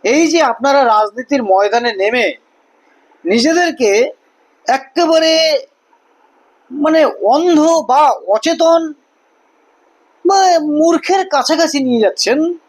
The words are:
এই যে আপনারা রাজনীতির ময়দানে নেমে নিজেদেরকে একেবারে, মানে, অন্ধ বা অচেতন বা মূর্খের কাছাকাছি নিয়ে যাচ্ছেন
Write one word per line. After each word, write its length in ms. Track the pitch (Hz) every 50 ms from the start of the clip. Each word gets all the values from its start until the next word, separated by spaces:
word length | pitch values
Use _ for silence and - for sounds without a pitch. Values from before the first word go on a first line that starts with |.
| -
এই 240 | 196 247 302 339
যে 140 | 311 311 339
আপনারা 440 | 311 247 226 226 233 277 277 285 269
রাজনীতির 580 | 233 214 214 214 208 208 233 254 _ 285 277 233
ময়দানে 500 | 202 185 190 202 208 202 240 240 240 220
নেমে 400 | 190 190 208 233 247 226 175 131 - _ _ _ _ _ _ _ _ _ _ _ _ _ _ _ _ _
নিজেদেরকে 880 | 165 196 233 233 311 330 339 359 339 - - 254 208 196 214 247 - - _ _ _ _ _ _ _ _ _ _
একেবারে, 920 | - 247 269 262 _ _ 311 339 320 330 320 330 320 320 320 320 320 302 - - _ _ _ _ _ _ _ _ _ _ _ _ _ _ _ _ _ _ _ _ _
মানে, 340 | 254 285 285 311 311 320 302
অন্ধ 540 | 247 - - - 202 247 294 339 359 339 302 302 330 330 330 262
বা 220 | 214 254 285 302 277
অচেতন 840 | 226 - - - 202 - - 330 330 320 339 330 330 330 330 311 294 _ _ _ _ _ _ _ _ _ _ _ _ _ _ _ _ _ _ _ _ _ _ _ _ _ _
বা 340 | 349 392 392 381 370 349 330
মূর্খের 680 | 302 302 294 302 311 339 330 320 - - 370 392 381 381
কাছাকাছি 540 | 330 277 247 - 320 330 330 311 311 285 269
নিয়ে 180 | 254 247 233
যাচ্ছেন 520 | 214 190 185 - - - 240 294 320 339 349 330 _